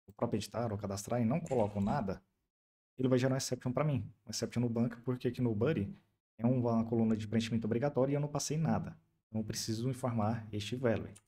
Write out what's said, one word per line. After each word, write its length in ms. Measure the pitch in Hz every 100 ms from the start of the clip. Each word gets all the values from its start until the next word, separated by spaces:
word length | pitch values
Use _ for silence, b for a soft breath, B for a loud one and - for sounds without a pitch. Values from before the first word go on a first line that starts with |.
| -
o 80 |
próprio 240 | - 120 110
editar 340 | 98 107 117
ou 60 | 101
cadastrar 420 | 104 98 - 120
e 60 | 113
não 140 | 151
coloco 420 | 165 131 104 101
nada, 420 | 98 139 104 90 _ _ _ _ _ _ _ _
ele 120 | 127
vai 100 | 127
gerar 160 | 131
um 40 | 131
exception 360 | - 123 -
pra 100 | 123
mim. 240 | 151 131 101 -
Um 60 | -
exception 320 | 107 110 -
no 80 | 120
banco, 320 | 113 113 -
porque 280 | - 123 127
aqui 120 | 123
no 140 | 123 107
Buddy 360 | 131 147 98 - _ _ _ _
é 80 | 117
uma 400 | 131 120 113 113
coluna 320 | 117 113 110
de 100 | 107
preenchimento 380 | 113 113 113 107
obrigatório 460 | 113 143 139 131
e 40 | 143
eu 40 |
não 80 | 147
passei 280 | 151 - 147
nada. 400 | 156 110 82 - _ _ _
Então, 140 | 110
eu 40 | 107
preciso 440 | 107 - 110 123
informar 580 | 127 131 117 104 110 104
este 220 | 104 101 123
value. 360 | 127 101 - -